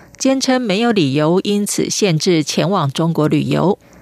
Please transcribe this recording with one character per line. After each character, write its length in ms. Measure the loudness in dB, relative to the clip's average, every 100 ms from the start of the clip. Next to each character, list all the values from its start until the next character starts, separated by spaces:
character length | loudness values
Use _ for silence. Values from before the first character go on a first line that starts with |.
| -20 -4
坚 220 | -2 0
称 220 | 0 0
没 180 | 0 0
有 120 | 0
理 220 | 2 2
由 260 | 2 2 0
因 220 | 0 -2 -2
此 240 | -4 -4
限 280 | 0 0 0
制 240 | 2 0
前 260 | 0 -2 0
往 200 | 0 -2
中 220 | -2 -2
国 140 | 0 0
旅 140 | 0
游， 360 | 0 0 0 -2 -8 -20